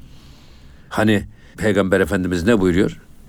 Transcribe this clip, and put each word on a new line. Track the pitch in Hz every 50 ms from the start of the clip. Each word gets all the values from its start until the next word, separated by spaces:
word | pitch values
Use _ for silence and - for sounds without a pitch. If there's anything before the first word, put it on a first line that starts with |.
| - - - - - - - - - - - - - - - - - -
Hani | - - 107 107 107 101 104 - - - - - -
Peygamber | - 95 107 98 101 95 92 98 92
Efendimiz | 95 - 101 95 90 90 90 87 80
ne | 113 120 101
buyuruyor? | 92 92 82 90 110 165 - - - - - - -